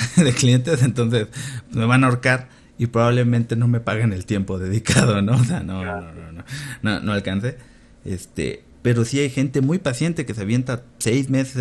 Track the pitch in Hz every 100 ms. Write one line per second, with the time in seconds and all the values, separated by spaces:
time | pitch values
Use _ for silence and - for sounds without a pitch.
0 | 120 - 143 120 127 123 127 139 127 104
1 | 113 120 104 - 139 131 - 113 113 127
2 | 131 123 131 127 - - - - 120 120
3 | 120 123 120 120 117 117 120 120 117 107
4 | 113 92 - 101 95 95 92 107 - 131
5 | 127 101 101 123 123 170 85 92 92 90
6 | 85 82 82 82 - 139 143 120 107 98
7 | 98 101 98 98 120 127 - - - -
8 | 98 92 - - 67 - - - 120 120
9 | 113 135 143 135 135 139 135 180 143 123
10 | 165 160 139 104 98 123 127 123 - -
11 | 110 131 135 135 131 131